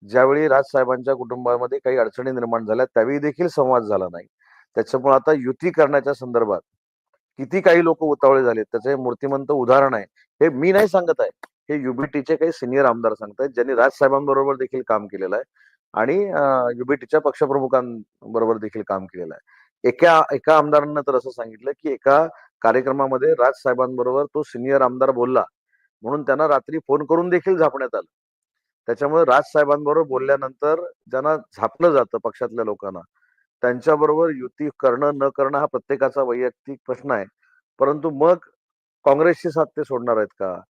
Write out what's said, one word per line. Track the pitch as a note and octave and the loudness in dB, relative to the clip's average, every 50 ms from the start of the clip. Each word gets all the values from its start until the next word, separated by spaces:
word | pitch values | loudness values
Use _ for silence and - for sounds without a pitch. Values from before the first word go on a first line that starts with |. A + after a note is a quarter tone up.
| - G2+ | -20 -2
ज्यावेळी | G#2 B2 B2+ C3+ C#3 D3 D#3 D#3 | 2 2 4 4 4 2 2 2
राजसाहेबांच्या | C3 C3+ C#3 - - C#3 C3 B2 B2+ B2+ B2+ C3 C#3 | 2 2 2 0 0 -2 0 0 -2 -4 -2 -4 -4
कुटुंबामध्ये | B2 B2 A#2 B2 B2 B2 A#2+ A#2+ A#2+ B2 B2 B2+ C#3 | -4 -4 -10 -10 -6 -2 -2 -2 -2 -2 -4 -6 -4
काही | _ C3 B2+ C3 | _ -2 0 0
अडचणी | A#2 A2 - - B2+ C3 | 0 -2 -2 -8 -8 -6
निर्माण | C3 B2+ A#2+ A#2 A#2 A#2 A2+ | -6 -6 -4 -4 -4 -4 -2
झाल्या | G#2+ A2 A#2 B2+ | -2 -2 -2 -2
त्यावेळी | B2+ _ A#2+ A2 B2 C#3 C#3+ | -2 _ -2 0 0 -2 -4
देखील | C#3+ D3+ C#3 - F3 E3+ | -4 -6 -4 -4 -6 -4
संवाद | - - C#3 B2+ B2+ B2 | 0 0 0 2 2 0
झाला | A2+ G#2 G#2 F#2+ F#2+ F2+ | 0 0 -2 -2 -2 -4
नाही. | F2 F2 F2+ _ _ _ _ _ _ _ _ _ _ | -10 -14 -20 _ _ _ _ _ _ _ _ _ _
त्याच्यामुळे | - A2+ - - C3 B2 C#3 C3+ | -6 -4 -2 -4 -2 2 4 2
आता | C3+ - - | 4 4 2
युती | D#3 C#3+ B2+ B2 C3 _ - F3+ | 0 0 0 -6 -6 _ -4 -6
करण्याच्या | E3+ - D#3 C#3 D3 C#3+ B2+ C#3+ C#3+ | 2 2 2 2 2 0 0 -2 -6
संदर्भात | - C3+ B2 A#2+ A#2+ A#2 G#2+ G2 F2 - _ _ _ _ _ _ _ _ _ _ _ _ _ _ _ | -6 -8 -4 -2 -2 0 0 -2 -6 -6 _ _ _ _ _ _ _ _ _ _ _ _ _ _ _
किती | C3+ C3 D3+ G3 | -12 -4 -4 2
काही | F#3 F#3+ E3+ E3+ E3+ | 4 4 4 6 4
लोक | E3 D#3+ _ D#3+ | 2 0 _ 0
उतावळे | D#3 D3 C3+ - C3+ C#3 C3+ C3 | -2 -2 2 4 4 4 4 2
झालेत | A#2+ A2+ A2+ G#2+ _ | 0 0 -2 -4 _
त्याचं | - A#2 A2 B2+ | -6 -6 -4 -2
हे | C#3 | -4
मूर्तिमंत | C3+ C3 B2 A#2+ - - C#3 C#3 C#3 C#3 B2+ | -2 -4 -6 -6 -6 -6 -4 -4 -4 -4 -4
उदाहरण | D3 C#3+ B2+ A#2 B2+ C3+ C#3 C3+ B2+ | -2 -2 2 4 4 4 4 2 0
आहे. | A2 G2 - _ _ _ _ _ _ | -4 -8 -8 _ _ _ _ _ _
हे | D3 E3 | 0 0
मी | D3 B2+ D3 F3+ | 2 0 0 2
नाही | F#3+ G3 G#3+ G3+ | 2 2 2 2
सांगत | - F#3+ F3+ E3 D#3 - | 2 0 0 0 -2 -2
आहे, | A#2+ F#2+ - _ - - _ _ _ _ | -2 -4 -4 _ -20 -20 _ _ _ _
हे | D3 D3+ | -6 -4
युबीटीचे | C3+ B2+ B2+ A#2+ C#3 C#3+ - D3 C3 - D#3+ | -4 -4 -4 -4 -6 -6 -6 -6 -4 -2 -2
काही | D3+ D#3 D#3+ | -2 0 -2
सिनियर | D#3+ - - B2 B2 C3+ C#3+ | -4 -4 -8 -4 0 2 2
आमदार | B2+ A#2 A#2 A#2 A2+ G#2+ | 2 2 2 -2 -2 -2
सांगतायत, | - A2 G2+ G#2 _ C3 C#3+ | -4 -10 -16 -8 _ -6 -6
ज्यांनी | B2+ A#2+ A#2+ C3 C3+ | -2 -2 -2 -2 2
राजसाहेबांबरोबर | A2+ A#2+ C3+ - - C#3+ C3+ C3+ C#3 C#3+ C#3+ C#3 C3+ C#3 C#3 C#3 | 2 2 2 2 2 0 2 2 2 0 0 0 0 0 0 -2
देखील | C3 C3 B2 - C3 A#2+ - | -4 -4 -8 -6 -10 -4 -2
काम | A2+ G#2+ G#2 | -2 -2 -2
केलेलं | G2+ G2+ F#2+ F#2+ F#2 F#2+ | -6 -10 -8 -6 -4 -4
आहे. | A2 C3+ _ _ _ _ _ _ _ _ _ _ | -6 -6 _ _ _ _ _ _ _ _ _ _
आणि, | - A2 B2 D3+ F#3+ G3+ G3+ | -2 0 0 0 -2 -2 -2
अ, | F3+ D#3 C#3+ C#3 C3+ C3 B2 A#2+ A#2+ | -2 -2 0 0 0 0 0 -2 -4
युबीटीच्या | A#2+ B2 B2 C#3+ C#3 - - - D#3 | -6 -4 -4 -4 -4 -4 -2 -2 0
पक्षप्रमुखांबरोबर | D3 D3 C3 - D#3 C3+ C#3 C#3+ C3 C3 C3 C3 B2+ B2 A#2+ A2+ G#2 _ _ _ _ G#2+ A2 A2+ A2+ A2+ A2+ A2 | 0 0 -2 -2 -2 -2 0 -2 -2 0 0 0 -2 -2 -10 -12 -14 _ _ _ _ -8 -4 -2 0 0 0 -2
देखील | G#2+ G#2+ _ A2 G#2 - | -4 -10 _ -10 -8 -6
काम | G2+ F#2+ F#2+ | -6 -6 -6
केलेलं | F2+ _ F2+ F2+ E2 D2 | -10 _ -14 -14 -14 -14
आहे. | - _ _ _ _ _ _ _ _ _ B2 | -18 _ _ _ _ _ _ _ _ _ -2
एका, | A#2+ - - E3+ E3 D#3+ D#3 - | 0 4 4 6 6 6 4 2
एका | C#3+ C3 _ - D#3 D#3 | -2 -4 _ 4 4 4
आमदारांना | D3+ D3 D3 D3+ C#3+ D3 D3 D3 | 4 4 2 2 2 2 -6 -6
तर | C#3 C#3+ C3+ | -4 0 -2
असं | B2+ A#2+ C3 | -2 -2 -4
सांगितलं | B2 A#2+ A#2 A2+ A2 G#2+ A2+ C3+ | -12 -12 -14 -14 -14 -12 -10 -10
की | D3 _ _ D#3 | -10 _ _ -8
एका | C3+ A#2+ _ C3+ C#3 D3 D#3+ E3 - - - _ _ _ | -8 -2 _ 4 4 4 4 0 -4 -14 -20 _ _ _
कार्यक्रमामध्ये | - A2+ A#2 B2+ C3 C3+ C3+ C#3 C#3 C3+ C3+ C3 A#2+ A#2+ A#2+ | 0 2 2 2 0 0 -2 -2 -2 -2 -2 0 2 2 2
राज | A#2+ A#2+ B2+ C3+ | 4 2 2 2
साहेबांबरोबर | - - C3+ B2 B2 B2+ B2+ C3 B2 B2 B2+ B2+ C3+ D3 | 0 -2 -2 0 0 -2 -4 -2 -4 -2 -2 0 -2 -2
तो | C#3+ _ D#3 D3 | -2 _ -6 -6
सिनियर | - - B2 A#2+ C3 C#3 C#3 | -6 -8 -8 -4 0 2 2
आमदार | C3 B2 B2+ B2+ C3 C3+ | 2 2 2 0 0 0
बोलला, | C3 A#2+ A#2+ B2 B2+ B2 F#2+ - _ _ _ _ _ _ _ _ _ _ | 2 0 0 2 2 0 0 0 _ _ _ _ _ _ _ _ _ _
म्हणून | - A2+ C3+ D3+ | -10 -6 -6 -6
त्यांना | C#3+ C3 C3+ C3+ D#3 D#3 | -2 -2 0 0 2 2
रात्री | C#3+ C3+ - - D3 D#3+ | 2 0 -2 -4 -10 -10
फोन | - _ - D3 D3+ | -4 _ -2 -2 0
करून | D#3 D#3+ E3 F3 F3+ | 0 0 0 0 0
देखील | F3 F3+ - F#3+ F#3+ F3 | -2 -2 0 0 0 2
झापण्यात | D#3+ D3 - C#3 C3+ B2 - | 2 0 0 -2 -8 -6 -6
आलं. | G#2 F2 _ _ _ _ _ _ _ _ _ _ _ _ _ _ _ _ - | -8 -8 _ _ _ _ _ _ _ _ _ _ _ _ _ _ _ _ -6
त्याच्यामुळे | A#2+ A2+ C#3+ C#3+ D3+ E3 E3+ | -4 -2 -2 0 2 2 4
राज | C#3+ B2 C#3 D#3 | 4 4 2 2
साहेबांबरोबर | - - D3+ D3 C#3+ D3 D3 D3 C#3+ D3 D#3 E3 C#3+ | 2 0 0 2 2 0 -2 0 0 0 0 0 0
बोलल्यानंतर | C3 C3 C3+ C3+ C#3+ C#3 C#3 C3 C3 _ - D3 D#3 E3 F3 F3 - _ _ _ | -2 -4 0 0 -2 -2 -2 -8 -10 _ -2 -2 -2 -2 -4 -10 -14 _ _ _
ज्यांना | A#2+ C3 C3+ D3+ D#3 | -8 -4 -2 -2 -2
झापलं | D3+ A#2+ _ _ - A2+ A2+ - _ E3 F3 | -2 -4 _ _ -6 -6 -6 -4 _ 2 4
जातं | D#3 C3+ A#2+ G#2 - A2+ _ | 4 4 0 0 -4 -6 _
पक्षातल्या | A#2 G#2 - B2+ A#2+ A2 A#2 A2+ | -6 -8 -6 -8 -8 -4 -6 -4
लोकांना, | A2 G#2 F#2+ - G2 F#2+ F2 E2+ _ _ _ _ _ _ _ _ _ _ _ | -4 -4 -6 -8 -12 -12 -12 -16 _ _ _ _ _ _ _ _ _ _ _
त्यांच्याबरोबर | - B2 B2 B2+ A#2+ D#3 D#3 D3 D3+ D#3 D3+ D#3 E3 E3 | -2 -2 -2 0 2 2 2 4 4 2 2 2 0 0
युती | D#3 C3 B2+ B2+ _ _ D3+ D3 - _ | -2 -4 -10 -12 _ _ -8 -8 -8 _
करणं | - C3+ A#2+ B2 C#3+ D3 C#3+ | 0 0 2 2 0 -2 -2
न | C#3 C3+ C#3 | 0 -2 -2
करणं | C3+ - C#3+ C3+ C#3 C#3+ | 0 0 -2 -2 0 -2
हा | D3 | -4
प्रत्येकाचा | D3+ - B2 - _ C#3 B2+ C3+ C3 A#2+ C#3+ C3+ | -2 -4 -6 -4 _ -4 -2 -2 -2 0 -2 -2
वैयक्तिक | B2 A#2+ B2 B2+ B2+ A#2+ _ _ - C#3 B2+ _ | -2 -2 -2 -2 -4 -4 _ _ -16 -16 -16 _
प्रश्न | - B2+ - - C#3+ | -10 -10 -10 -4 -4
आहे, | C3 G#2+ G2 G2 _ _ _ _ _ _ _ _ _ _ | -4 -4 -4 -8 _ _ _ _ _ _ _ _ _ _
परंतु | C3 C3+ D3 D3+ C#3+ E3 | 0 0 0 -2 -4 -6
मग | D3+ C3+ D3 E3 F3+ F3 _ _ _ _ _ _ _ _ _ _ _ _ _ | -2 0 2 2 2 2 _ _ _ _ _ _ _ _ _ _ _ _ _
काँग्रेसची | C#3+ C#3 C#3+ D#3 F3 E3+ - - F3 | 2 2 4 4 2 2 0 -4 -6
साथ | C#3 D#3+ D#3 | -2 -2 -2
ते | D3 _ - D3+ | -2 _ -10 -8
सोडणार | _ C3+ B2 A#2 B2 A#2 A2 | _ -6 -6 -2 0 0 0
आहेत | G#2+ G2+ _ _ | 0 -4 _ _
का? | G2 F#2+ F2+ F2 F#2 _ | -8 -8 -8 -8 -14 _